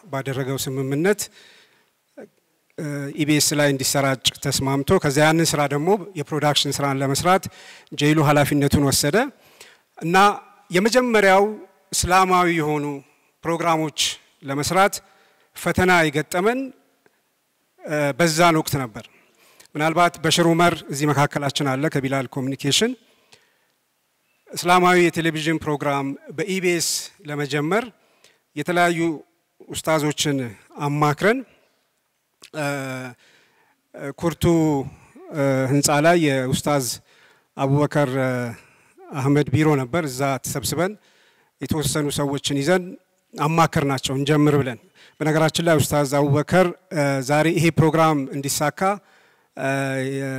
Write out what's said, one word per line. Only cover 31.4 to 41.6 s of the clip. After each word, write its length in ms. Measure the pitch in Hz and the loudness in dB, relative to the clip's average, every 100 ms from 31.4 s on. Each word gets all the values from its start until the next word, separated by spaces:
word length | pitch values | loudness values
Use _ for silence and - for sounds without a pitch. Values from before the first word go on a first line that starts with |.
| 247 _ _ _ _ _ _ _ _ _ - | -4 _ _ _ _ _ _ _ _ _ -16
እ፣ 120 | 156 143 143 135 131 127 123 _ _ _ _ _ _ _ - 143 | -8 -6 -6 -8 -10 -12 -16 _ _ _ _ _ _ _ -14 -14
ኩርቱ፣ 300 | 143 170 151 175 165 156 147 135 - _ - 370 | -6 -6 0 2 4 2 0 -4 -12 _ -20 -12
እ፣ 120 | 165 139 131 131 | -2 0 0 0
ህንፃ 220 | 143 143 147 | 0 2 4
ላይ 180 | 156 175 | 4 4
የኡስታዝ 640 | 156 135 127 143 - 147 120 - - _ _ _ _ - | 2 0 -2 -2 0 0 -2 -8 -14 _ _ _ _ -6
አቡበከር፣ 540 | 139 143 143 156 143 131 | 0 2 2 2 0 0
እ፣ 120 | 131 127 120 107 _ _ _ _ - | -2 -2 -6 -10 _ _ _ _ -14
አህመድ 380 | 185 131 143 147 | -4 0 2 2
ቢሮ 180 | - 156 147 | 2 2 2
ነበር። 260 | 127 165 | 0 -4
እዛ 160 | 156 127 139 131 | -4 -4 -4 -4
ተሰብስበን 540 | - 143 110 143 180 208 _ _ _ _ _ _ | -6 -6 -6 -2 -4 -4 _ _ _ _ _ _